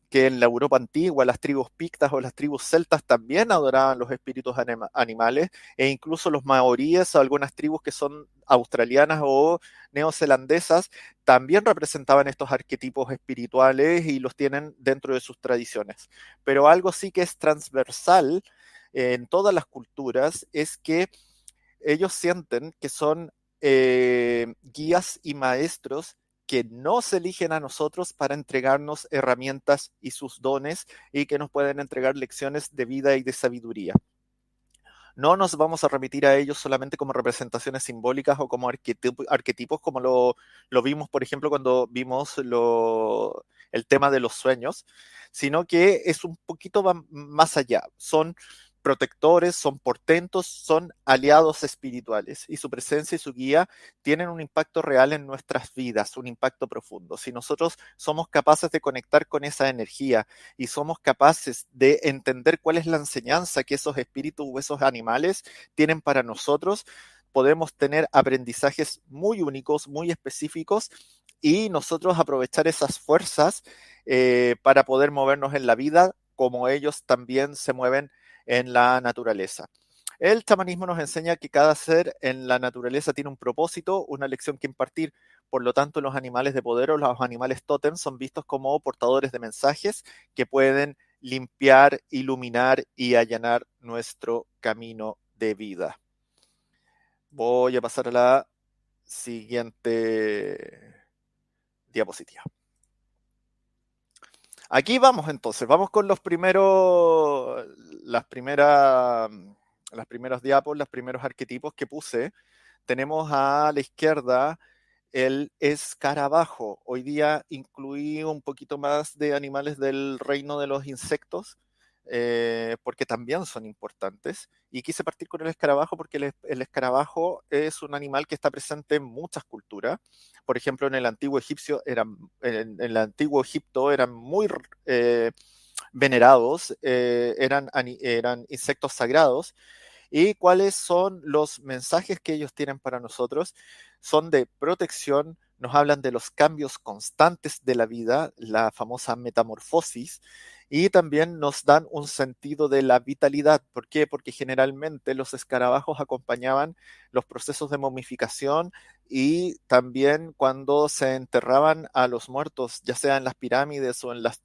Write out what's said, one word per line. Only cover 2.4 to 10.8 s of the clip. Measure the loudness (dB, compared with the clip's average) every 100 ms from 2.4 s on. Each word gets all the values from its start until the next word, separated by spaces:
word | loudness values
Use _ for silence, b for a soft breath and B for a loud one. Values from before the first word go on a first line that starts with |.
| -6 -6
celtas | 0 0 2 -2
también | 2 2 2 0 2
adoraban | 2 4 4 2 0
los | -4
espíritus | -8 -10 -10 -8 -4
anima-, | -4 -6 -6
animales, | -2 -2 0 0 2 -2 B B B
e | -2
incluso | -2 -6 -4 -2
los | -2 2
maoríes | 4 4 2 2 2 4
o | 4
algunas | 4 2 -4
tribus | -6 -4 -4
que | -8
son | -6 -8 -8 -20 _ 4
australianas | 4 4 0 2 4 4 2
o | 2 4 4 2 B B B
neozelandesas | -4 -2 0 4 4 4 0 4 2